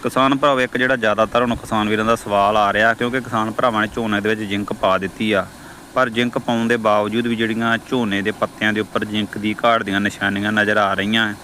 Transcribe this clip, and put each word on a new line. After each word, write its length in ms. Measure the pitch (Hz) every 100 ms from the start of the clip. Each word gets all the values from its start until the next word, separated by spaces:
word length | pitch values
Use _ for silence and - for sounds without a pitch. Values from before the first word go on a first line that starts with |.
ਕਿਸਾਨ 320 | 127 127 135 139
ਭਰਾਵੋ, 240 | 147 135
ਇੱਕ 180 | 123 123
ਜਿਹੜਾ 180 | 127 131
ਜ਼ਿਆਦਾਤਰ 460 | 110 104 110 120
ਹੁਣ 140 | 123 117
ਕਿਸਾਨ 340 | - 110 107
ਵੀਰਾਂ 160 | 107 110
ਦਾ 100 | 113
ਸਵਾਲ 420 | - 101 101 107
ਆ 160 | 101
ਰਿਹਾ, 200 | 101 113
ਕਿਉਂਕਿ 260 | 113 120 127
ਕਿਸਾਨ 300 | 120 113 110
ਭਰਾਵਾਂ 300 | 107 127 110
ਨੇ 60 | 107 113
ਝੋਨੇ 260 | 113 104
ਦੇ 80 | 104
ਵਿੱਚ 120 | 110
ਜ਼ਿੰਕ 320 | 107 101 101
ਪਾ 240 | - 101 95
ਦਿੱਤੀ 340 | 95 - 110
ਆ, 140 | 101 92 - - - -
ਪਰ 160 | - 127
ਜ਼ਿੰਕ 280 | 113 120 131
ਪਾਉਣ 300 | 123 120 117
ਦੇ 100 | 117
ਬਾਵਜੂਦ 500 | 110 104 104 110 120
ਵੀ 80 | 113
ਜਿਹੜੀਆਂ 420 | 113 113 113 113 -
ਝੋਨੇ 320 | 131 113 98
ਦੇ 100 | 101
ਪੱਤਿਆਂ 420 | 104 104 - 107
ਦੇ 80 | 107
ਉੱਪਰ 240 | 104 117 107
ਜ਼ਿੰਕ 320 | 107 101 -
ਦੀ 180 | 104 104 120
ਘਾਟ 180 | 113
ਦੀਆਂ 180 | 101 98
ਨਿਸ਼ਾਨੀਆਂ 500 | 101 - 101 101 104
ਨਜ਼ਰ 260 | 107 104 107
ਆ 160 | 101
ਰਹੀਆਂ 360 | 95 98 113 110
ਹੈ। 60 | 101